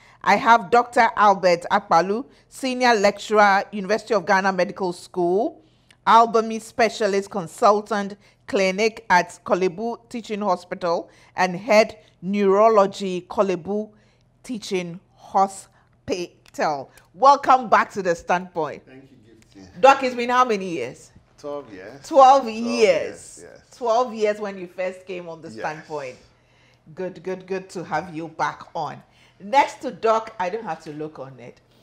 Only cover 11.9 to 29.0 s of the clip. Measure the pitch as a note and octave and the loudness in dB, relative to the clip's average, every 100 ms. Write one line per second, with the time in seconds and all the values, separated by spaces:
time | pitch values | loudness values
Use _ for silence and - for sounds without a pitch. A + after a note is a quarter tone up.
11.9 | - _ _ F3 G3+ G3 G3 A3 A3 G3 | -4 _ _ -6 0 2 4 6 6 2
12.9 | - G3 F3+ F3 - G3 F3+ E3 G#3 G#3+ | 0 -8 -8 -8 -4 -2 -4 -6 -8 -8
13.9 | _ _ _ _ _ - A#3 - F#3 F3 | _ _ _ _ _ -14 -14 -6 -6 -6
14.9 | F3 - _ - G3+ G3 - - _ _ | -12 -20 _ -4 0 0 -2 -20 _ _
15.9 | _ - F#3 F3 _ _ - F#3 C#3+ - | _ -10 -8 -8 _ _ -6 -4 -4 -10
16.9 | _ _ F3 C4 C#4 - B3+ A3+ G#3 A3+ | _ _ 2 4 4 4 2 4 2 2
17.9 | G#3+ F3+ E3+ - F3+ F#3 E3+ D3 A2 - | -4 -4 -4 -2 -4 -4 -8 -8 -10 -18
18.9 | C3 C#3 _ _ _ _ - - F3+ B3+ | -20 -20 _ _ _ _ -20 -20 4 6
19.9 | C#4 B3+ A#3+ A#3+ B3 B3+ G3+ F#3+ D#3+ A#2+ | 6 2 -4 0 2 2 0 -4 -8 -8
20.9 | D3+ - _ _ _ D3 C#3+ B2+ F#2 G2 | -12 -20 _ _ _ -12 -12 -14 -18 -18
21.9 | C#3 - D#4 C4 C#4 A#3 A3 A#3 A#3+ G#3 | -20 2 8 8 8 2 -6 -6 0 2
22.9 | D#3+ G2 - - - E2+ - _ - A#3 | 2 -2 -10 -20 -20 -20 -20 _ -10 -2
23.9 | A3+ B3+ A3 G#3 G#3 G#3 G3 F3 F#3+ F#3 | 0 -2 -2 -2 -2 -8 -12 -16 -8 -8
24.9 | F#3 - F3+ F3 D#3+ D#3+ A2 F3 D#3 D#3 | -8 -14 -14 -14 -16 -16 -10 -10 -10 -12
25.9 | D3+ C3 B2 _ _ _ _ _ _ _ | -12 -12 -16 _ _ _ _ _ _ _
26.9 | D#3 F3+ F3+ F3+ F#3 F#3 F#3 F#3 F#3 D#3+ | -12 -12 -10 -10 -10 -8 -10 -10 -14 -6
27.9 | D#3 F3+ D#3 E3 D#3+ D3+ - - E3+ C#3+ | -6 -6 -12 -12 -6 -6 -6 -14 -10 -10
28.9 | C#3+ | -12